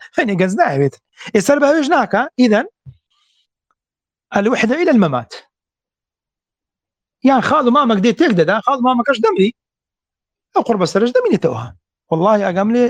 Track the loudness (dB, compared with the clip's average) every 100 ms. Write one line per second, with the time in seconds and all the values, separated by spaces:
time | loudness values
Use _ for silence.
0 | -8 -6 -4 -2 -2 0 -2 0 -2 -4
1 | _ _ -4 -2 2 2 2 2 0 0
2 | 0 -2 -4 0 2 2 -2 _ -20 _
3 | _ _ _ _ _ _ _ _ _ _
4 | _ _ -6 -2 -2 0 -2 0 2 2
5 | 2 -2 -8 -20 _ _ _ _ _ _
6 | _ _ _ _ _ _ _ _ _ _
7 | _ _ 0 2 0 0 2 0 0 2
8 | 0 0 0 2 2 2 -2 0 0 0
9 | 0 0 0 0 -2 -2 _ _ _ _
10 | _ _ _ _ _ -6 -2 -2 -2 0
11 | 0 0 0 0 -2 -6 -12 -18 _ _
12 | -6 -2 2 2 0 -2 -2 0